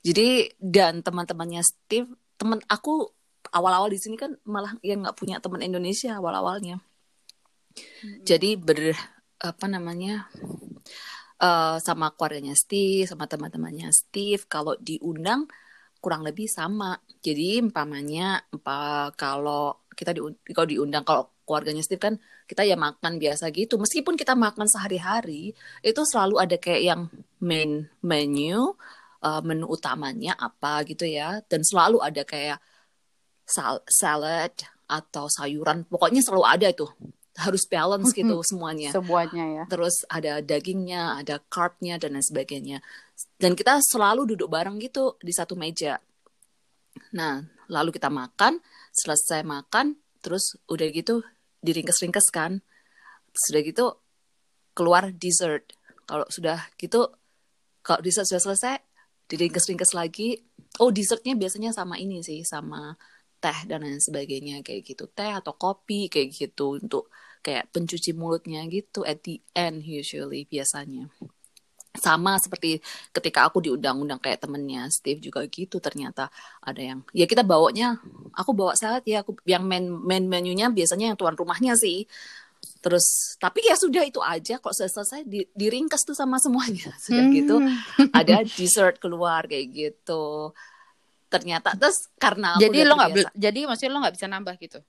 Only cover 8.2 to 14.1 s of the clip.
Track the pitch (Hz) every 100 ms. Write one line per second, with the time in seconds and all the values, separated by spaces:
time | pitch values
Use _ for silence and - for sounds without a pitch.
8.2 | 190 165 190 208 165 151 156 160 - _
9.2 | _ _ 175 - 196 190 170 175 190 208
10.2 | 190 - - - - - - - - -
11.2 | - _ 180 170 160 160 170 160 156 -
12.2 | 156 147 139 143 - 202 196 190 180 160
13.2 | 151 151 156 160 160 151 160 156 -